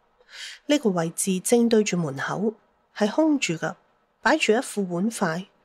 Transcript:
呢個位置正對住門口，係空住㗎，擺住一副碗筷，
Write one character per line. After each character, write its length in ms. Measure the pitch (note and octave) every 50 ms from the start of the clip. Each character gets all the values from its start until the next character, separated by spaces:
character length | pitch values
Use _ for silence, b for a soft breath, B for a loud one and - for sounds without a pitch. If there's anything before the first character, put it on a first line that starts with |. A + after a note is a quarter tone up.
| _ _ _ _ B B B B B B B B B
呢 100 | - D4 D4
個 100 | - G#3+
位 180 | F3+ F3 E3 E3+
置 300 | - - - G3 F#3 F#3
正 260 | - - A#3+ A#3+ A#3
對 160 | A#3 A#3 G#3+ G#3+
住 140 | G#3+ -
門 180 | F3 E3 D3 C3+
口， 380 | C3+ - - D3 D#3 G3+ A3+ G#3+ - _ _ _ _ _ _ _
係 140 | - G#3 G#3+
空 260 | - - D#4+ D#4+ D4 C4+
住 140 | - - E3
㗎， 220 | D#3+ - D#3+ - - _ _ _ _ _ _ _ _
擺 160 | _ A3+ C#4+
住 160 | D#4+ - - G#3
一 60 | A#3+
副 280 | C4+ - - G#3 G3 F3+
碗 200 | F3 E3+ F#3+ A#3
筷， 360 | A3+ - G#3 E3 D#3+ F3 F#3+ - _ _